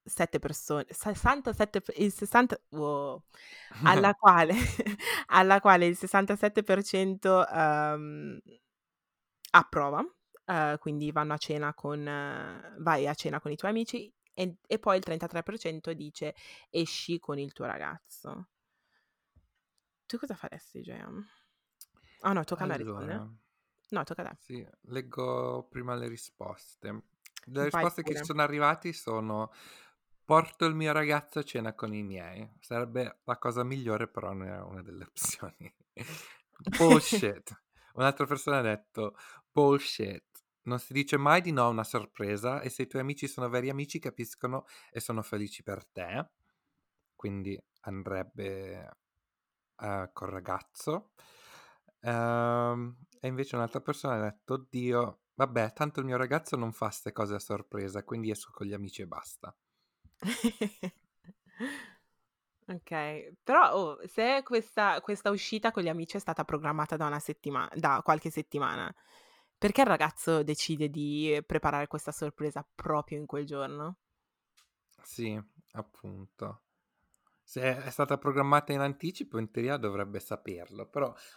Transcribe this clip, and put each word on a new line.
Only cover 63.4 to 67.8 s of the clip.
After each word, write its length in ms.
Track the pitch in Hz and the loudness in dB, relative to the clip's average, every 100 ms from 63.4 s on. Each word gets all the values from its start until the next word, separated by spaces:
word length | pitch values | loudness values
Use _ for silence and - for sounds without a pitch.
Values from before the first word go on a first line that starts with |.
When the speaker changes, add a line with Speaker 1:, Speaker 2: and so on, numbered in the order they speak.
Speaker 1:
però, 320 | - 277 320 | 2 6 6
oh, 260 | 180 175 147 185 | 6 -2 -6 -8
se 360 | - 226 277 | 0 2 2
questa, 580 | 269 240 220 - 208 160 | 0 -2 -2 0 2 2
questa 300 | - 208 208 | -2 -4 -2
uscita 400 | 202 - 220 226 | -2 -2 -2 -2
con 100 | 220 | 0
gli 60 | 170 | -2
amici 300 | 165 165 - | -4 -6 -8
è 20 | |
stata 240 | - - 151 | -6 -6 -2
programmata 500 | 151 151 156 147 156 | -2 -2 -2 -2 -2
da 100 | 156 | -2
una 100 | 147 | -4
settima-, 500 | - 151 - 135 85 | -6 -8 -6 -4 -4
da 280 | - | -2